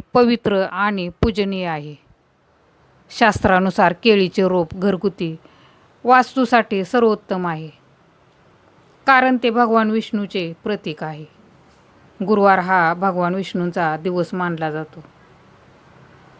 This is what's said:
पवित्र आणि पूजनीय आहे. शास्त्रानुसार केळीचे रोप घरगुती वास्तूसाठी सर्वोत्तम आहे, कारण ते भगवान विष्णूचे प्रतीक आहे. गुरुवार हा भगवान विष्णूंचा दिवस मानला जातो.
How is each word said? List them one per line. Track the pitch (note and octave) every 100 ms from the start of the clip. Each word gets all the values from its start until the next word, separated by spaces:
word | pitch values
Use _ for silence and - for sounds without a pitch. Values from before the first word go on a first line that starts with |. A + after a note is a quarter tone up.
| -
पवित्र | B3 A#3+ A#3+ A3 G3
आणि | F#3+ F3+ G#3 G3+ F3 -
पूजनीय | A#3 G3+ G3 F#3+ F3+
आहे. | D#3 D3 D3 _ _ _ _ _ _ _ _ _ _ _
शास्त्रानुसार | - A3+ G3+ G#3 F#3 F#3 F3+ F3+ F3
केळीचे | A#3 G#3 F3+ - F#3
रोप | F#3 E3
घरगुती | F#3+ G3 F#3 G3+ E3+ E3 D#3+ - _ _ _ _ _ A#3
वास्तूसाठी | B3+ A#3+ C4 A#3+ A#3 A3 G3 F#3
सर्वोत्तम | B3 A#3 G#3 - F#3 F3
आहे, | D#3+ D#3 - _ _ _ _ _ _ _ _ _ _ _ _ -
कारण | C4 C4 B3+
ते | A#3+
भगवान | A3+ A#3 A3+ G#3+
विष्णूचे | A3 G#3+ A3 G3 G3 E3 E3
प्रतीक | - G3 E3+ D3+
आहे. | D#3 D3+ D3+ _ _ _ _ _ _ _ _ -
गुरुवार | F#3 G#3 G3+ F#3+
हा | F3+ F#3 E3
भगवान | F3 G3 F3+ F3 F#3
विष्णूंचा | F#3 F#3 F3 F3+ D#3+ D#3
दिवस | F3 F3+ E3+
मानला | F#3 F3 D#3+ D#3+
जातो. | D#3 D#3 E3+ - _ - _ _ _ _ _ _ - - - -